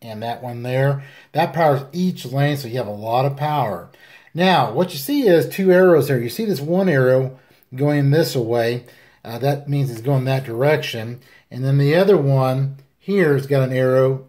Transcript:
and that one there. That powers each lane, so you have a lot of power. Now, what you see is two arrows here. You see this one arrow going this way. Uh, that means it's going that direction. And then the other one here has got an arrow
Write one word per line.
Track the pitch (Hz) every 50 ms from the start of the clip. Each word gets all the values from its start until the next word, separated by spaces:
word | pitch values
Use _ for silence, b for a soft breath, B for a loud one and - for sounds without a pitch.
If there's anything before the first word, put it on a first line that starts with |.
and | - 117 110 107 110
that | 117 120 -
one | - 123 120 120 120
there. | 123 127 131 135 139 143 139 B B B B B B B
That | 143 170 170
powers | - 160 170 156 139 135 - -
each | - 175 185 185 - - -
lane, | 123 123 139 143 143 147
so | 139 131 113
you | 113 127
have | 117 101
a |
lot | 104 104 107 110 117 127 135
of | 143 139
power. | 139 147 151 151 147 127 107 95 85 82 - B B B B B B B B B 151
Now, | 180 185 180 156 127 110 110
what | 143 180 180
you | - -
see | - - 285 294 269 208
is | 175 160 143 -
two | - - 190 185
arrows | 180 180 185 185 170 151 135 135
here. | 139 123
You | 117 117
see | - - 226
this | 208 185 127
one | 143 151 175 190 196 185
arrow | 156 135 131 127 131 131 131 135 135 b b b b b b b -
going | 127 139 147 147 147 139 139
this | 143 160 170 165 -
way. | 135 117 110 117 120 117 117 123 120 - b b b b b b b b
Uh, | 107 117 120
that | 131 139 135 120 - 143
means | 143 143 139 135
it's | 117 113
going | 113 135 143 131 127
that | 131 131 - -
direction. | 113 117 113 131 147 156 147 147 - - 117 110 117 123 131 b b b b b b
And | - 123 131
then | 135 139 139
the | 139 143 151
other | 175 202 202 202 165
one | 139 139 135 135 131 131 131 131 135 135 - - - _ _ _
here | - - 196 202 175 151 143
has | 135 139 -
got | 139 139 131
an | 127
arrow | 131 127 131 127 127 131 131 131 135 135 -